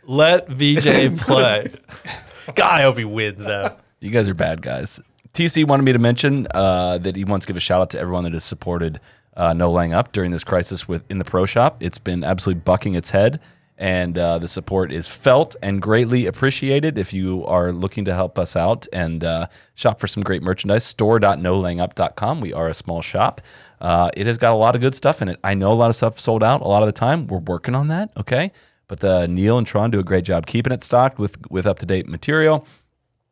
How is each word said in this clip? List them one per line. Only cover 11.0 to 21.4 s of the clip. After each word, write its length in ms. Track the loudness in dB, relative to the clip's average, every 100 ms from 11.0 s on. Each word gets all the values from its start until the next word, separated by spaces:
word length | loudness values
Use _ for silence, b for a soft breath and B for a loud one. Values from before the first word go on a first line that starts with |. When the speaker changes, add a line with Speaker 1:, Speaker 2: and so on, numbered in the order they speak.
| -6
Speaker 3:
in 80 | -8
the 80 | -2
pro 220 | -2 0
shop. 300 | 2 2 0
It's 180 | -8 -6
been 260 | -6 -4
absolutely 380 | -2 -2 -2 -2
bucking 320 | 0 0 0
its 160 | -4 0
head, 300 | 2 2 0 b b b -6
and, 360 | -2 0 -2 0
uh, 220 | 0 0
the 100 | -4
support 440 | -8 -4 -2 -2
is 160 | -4 -8
felt 480 | 0 4 4 2 -4
and 180 | -4 -2
greatly 460 | 2 2 2 0 0
appreciated. 720 | -2 -2 -2 0 0 0 -4
If 140 | -4
you 300 | -4 -4 -4 0
are 260 | 0 0
looking 340 | -2 -4 -4 -4
to 80 |
help 240 | -2 -2 -2
us 180 | -4 0
out 300 | 0 -2 -4
and, 300 | -6 -4 -4
uh, 240 | -4 -4 -8 b b
shop 260 | -4 -2 -2
for 60 | -6
some 140 | -6
great 220 | -4 -4
merchandise, 400 | -4 -4 0 0
store 340 | 0 0 2 4
dot 220 | 4
no 180 | 2